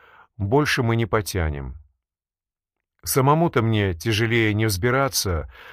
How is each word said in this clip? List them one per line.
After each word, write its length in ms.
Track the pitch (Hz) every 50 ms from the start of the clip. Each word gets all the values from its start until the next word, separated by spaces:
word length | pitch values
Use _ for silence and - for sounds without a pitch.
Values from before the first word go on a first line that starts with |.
| - - - - - _ _
Больше 440 | - 98 98 123 147 151 - - -
мы 140 | 120 113 117
не 100 | 113 113
потянем. 680 | 98 - 110 104 - - 95 82 78 73 69 67 64 64 - - _ _ _ _ _ _ _ _ _ _ _ _ _ _ _ _ _ _ _ _ _ _ _ -
Самому-то 580 | - - 139 131 139 151 160 170 - - 127
мне 340 | 110 113 110 107 101 95 87
тяжелее 580 | 82 - 117 110 104 117 113 117 117 113 107 104
не 140 | 107 110
взбираться, 840 | 110 98 87 98 123 127 135 139 131 - - - 101 85 76 65 - - - - -